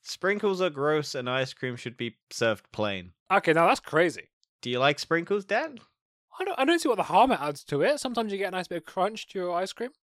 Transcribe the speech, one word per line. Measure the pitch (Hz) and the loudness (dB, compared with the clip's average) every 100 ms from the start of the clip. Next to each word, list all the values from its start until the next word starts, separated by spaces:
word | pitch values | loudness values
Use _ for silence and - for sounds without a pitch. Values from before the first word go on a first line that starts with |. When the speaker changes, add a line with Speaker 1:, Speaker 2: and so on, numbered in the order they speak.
Speaker 1:
sprinkles | - - 185 202 208 185 | -12 -4 -2 0 0 0
are | 185 | -2
gross | 143 147 151 147 | 0 0 0 -2
and | 139 123 | -6 -2
ice | 131 131 | -2 -2
cream | - 127 120 | -4 -8 -6
should | 123 113 | -10 -8
be | 120 - _ | -8 -8 _
served | - 113 104 _ | 0 0 0 _
plain. | - 104 95 90 _ _ | -4 -2 -4 -10 _ _
Speaker 2:
Okay, | 196 - | 2 4
now | 160 170 | 4 4
that's | 262 | 2
crazy. | - 156 175 123 - _ _ _ | 0 2 2 0 -18 _ _ _
Speaker 1:
Do | 123 | -6
you | 123 | 2
like | 139 147 | 2 2
sprinkles, | - 165 170 202 190 | -2 -2 0 -4 -2
Dan? | 208 320 254 _ _ _ _ _ - | -4 -4 -12 _ _ _ _ _ -8
Speaker 2:
I | |
don't, | 381 339 | -6 0
I | 269 | 2
don't | 339 | 2
see | 311 | 2
what | 208 | 0
the | |
harm | 151 175 262 | 4 6 6
it | 220 | 4
adds | 147 147 | -2 -6
to | - 143 | -4 0
it. | 190 294 | 2 2
Sometimes | 262 233 220 | -2 -4 -4
you | 196 | -4
get | 190 | -4
a | 185 | -4
nice | 175 | -6
bit | 175 | -10
of | |
crunch | - - 190 220 - | -8 -2 -2 -2 -10
to | 196 | -6
your | 180 175 | -4 -2
ice | 190 | -4
cream. | - 240 _ | -6 -10 _